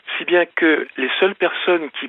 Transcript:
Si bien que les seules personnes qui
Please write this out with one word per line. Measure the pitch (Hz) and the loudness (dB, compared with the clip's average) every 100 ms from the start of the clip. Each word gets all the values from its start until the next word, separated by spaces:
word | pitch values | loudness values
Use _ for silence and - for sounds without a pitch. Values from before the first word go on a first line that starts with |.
| - - | -12 -8
Si | 156 | 0
bien | 175 170 - | 2 2 2
que | 165 151 - - | 2 2 -2 -6
les | 131 - | -4 0
seules | 190 | 0
personnes | 202 175 - - 175 147 | 0 -2 -2 0 -2 -2
qui | - | -10